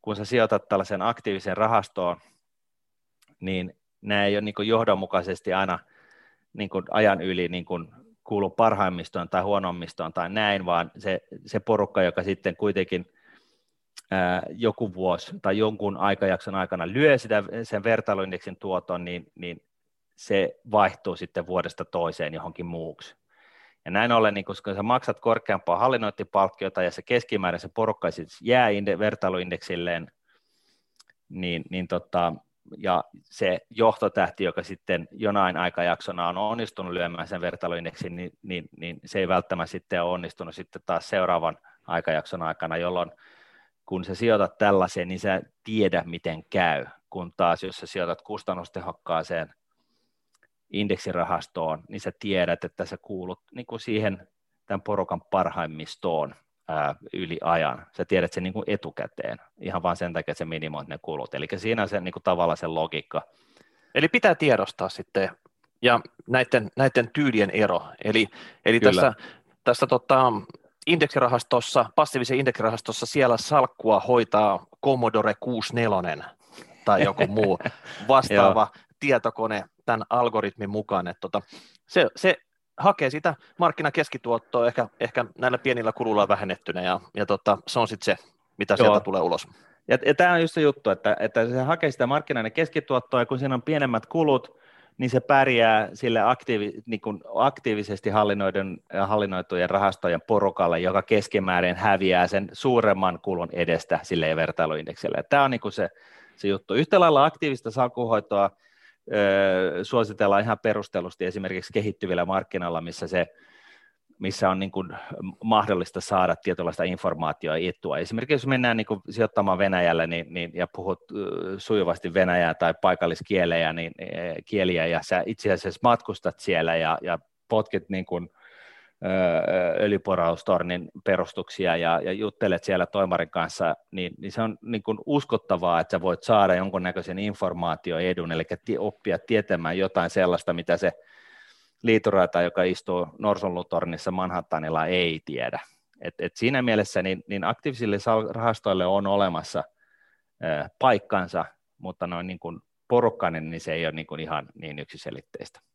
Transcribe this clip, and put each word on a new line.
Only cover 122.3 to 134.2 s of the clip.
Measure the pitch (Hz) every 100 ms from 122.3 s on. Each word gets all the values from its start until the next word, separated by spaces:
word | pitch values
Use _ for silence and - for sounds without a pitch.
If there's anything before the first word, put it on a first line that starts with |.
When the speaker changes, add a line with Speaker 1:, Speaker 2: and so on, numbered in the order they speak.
| 90 85
Speaker 1:
tai | 80 85 80
paikalliskielejä, | 95 90 87 80 - 95 87 85 80
niin, | 82 82 -
e, | 85 82 87 80 -
kieliä, | 104 92 87 80
ja | 82
sä | - 92 90
itse | 113 -
asiassa | 87 98 -
matkustat | 120 117 - 95 90 -
siellä | - 87 82 82
ja, | 80 82
ja | 87 85 _ _ _
potkit | 113 107 98 -
niin | 95 90
kun, | 87 87 _ - - - - _ _ 95
ö, | 95 90 82 - 92 87 -
öljyporaustornin | 104 101 - 92 85 85 - 90 87 90 85 -
perustuksia | - 92 87 - 87 - 92 85
ja, | 85 82
ja | -
juttelet | 98 107 - 104 87
siellä | - 92 87
toimarin | 101 95 87 82
kanssa, | 87 82 - 85 - _
niin, | 95 90
niin | -